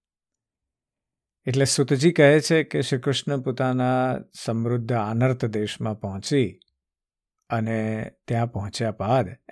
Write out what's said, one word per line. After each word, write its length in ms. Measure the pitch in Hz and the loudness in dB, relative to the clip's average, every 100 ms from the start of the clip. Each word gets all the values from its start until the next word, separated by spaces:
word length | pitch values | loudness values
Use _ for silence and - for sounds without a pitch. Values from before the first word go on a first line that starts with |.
| _ _ _ _ _ _ _ _ _ _ _ _ _ _ - | _ _ _ _ _ _ _ _ _ _ _ _ _ _ -4
એટલે 200 | 127 135 | 0 2
સુતજી 460 | - 131 139 165 | 2 2 4 4
કહે 280 | 170 143 151 | 6 6 6
છે 240 | 147 160 | 4 2
કે 180 | 151 147 | 2 -2
શ્રી 180 | 135 131 | -2 -2
કૃષ્ણ 420 | 139 127 - 143 | -2 -2 -2 -4
પોતાના 760 | 127 123 131 127 127 127 127 131 - | -4 -2 -2 0 0 2 0 -2 -8
સમૃદ્ધ 600 | - - 113 117 120 117 | -10 -4 -2 0 -2 -2
આનર્ત 520 | 120 107 113 131 127 117 | -2 0 0 2 0 -2
દેશમાં 540 | 107 107 - 113 104 | -2 -4 -4 -6 -6
પહોંચી 600 | 101 98 - 143 104 - _ _ _ _ _ _ _ _ _ | -8 -8 -2 0 0 -4 _ _ _ _ _ _ _ _ _
અને 640 | 117 110 113 110 110 - - - | -4 -2 -2 -2 -4 -8 -14 -6
ત્યાં 240 | 117 120 | -4 -2
પહોંચ્યા 400 | 101 101 - 113 | -4 -8 -4 -6
બાદ 360 | 101 98 131 90 - - | -4 0 0 -2 -8 -12